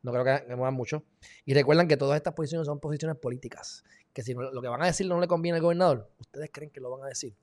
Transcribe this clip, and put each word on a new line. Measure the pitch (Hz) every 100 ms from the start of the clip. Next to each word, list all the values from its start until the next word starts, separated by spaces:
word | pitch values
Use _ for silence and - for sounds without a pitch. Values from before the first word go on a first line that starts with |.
No | 127
creo | 123
que, | 127 139 120
que | 123
muevan | 127
mucho. | 131 120 151 _ _ - -
Y | -
recuerden | 139 139 156 175
que | 143
todas | 139 147
estas | 165
posiciones | 156 147 165 147
son | 147
posiciones | 151 147 135 127
políticas. | 123 127 120 - - - _ _ _
Que | -
si | 117
no, | 123 131
lo | 131
que | 123
van | 123
a | 175
decir | - 185
no | 175
le | 175
conviene | 170 170 170
al |
gobernador, | 165 170 180 127 104 _
¿ustedes | - 139 156
creen | - 151
que | 143
lo | 127
van | 131
a | 135
decir? | 127 131 101